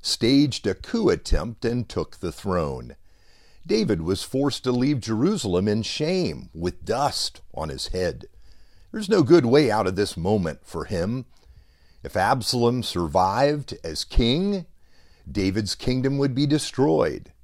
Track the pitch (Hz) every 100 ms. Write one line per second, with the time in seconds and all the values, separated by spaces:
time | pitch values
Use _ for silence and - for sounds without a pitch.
0 | - - 117 139 143 113 104 92 - 233
1 | 190 87 - - 104 113 117 120 113 -
2 | 82 - 90 - 98 90 78 64 60 64
3 | - _ - - - - - 214 196 95
4 | 80 76 - 131 139 - 127 123 131 147
5 | 107 110 147 208 107 87 101 104 107 -
6 | 151 185 156 71 - - 87 - 78 113
7 | 143 - - - - - 78 67 - 90
8 | 90 - - - - - - - - -
9 | 202 208 135 175 120 131 143 107 95 95
10 | 101 - 85 107 85 71 - 82 78 90
11 | 87 127 123 - - - - _ - -
12 | - - 98 131 107 123 120 123 113 87
13 | 85 73 92 104 143 151 143 - 82 78
14 | - - 117 139 196 202 170 - - -
15 | - _ - 101 95 95 101 - - 127
16 | 131 139 139 123 143 151 - - 139 156
17 | 82 67 - _